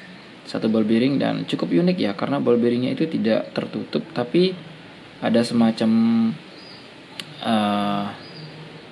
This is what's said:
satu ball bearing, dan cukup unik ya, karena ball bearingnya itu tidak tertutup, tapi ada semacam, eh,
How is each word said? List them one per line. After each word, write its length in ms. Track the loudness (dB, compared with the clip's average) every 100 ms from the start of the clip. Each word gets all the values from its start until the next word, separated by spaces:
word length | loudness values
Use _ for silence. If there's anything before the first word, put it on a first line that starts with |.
| -20 -20 -20 -20 -10
satu 240 | -2 0
ball 160 | 2 4
bearing, 320 | 4 4 2
dan 240 | 0 -2 -4
cukup 240 | -4 0 2 2
unik 120 | 2
ya, 160 | -2 -2
karena 240 | -2 0
ball 160 | 4 4
bearingnya 400 | 4 2 0 -2
itu 80 | -2
tidak 480 | 0 2 0 0
tertutup, 560 | -6 -6 -6 -4 -6 -4
tapi 480 | -6 0 2 2 0 -12 -18 -20 -20 -20 -6
ada 240 | 2 2 2
semacam, 460 | 4 4 4 2 4 4 4 2 0 -10 -20 -18 -20 -20 -20 -16 -16 -14 -8 -2
eh, 600 | 0 2 0 0 -2 -4 -8 -16 -16 -16 -16 -16 -18 -18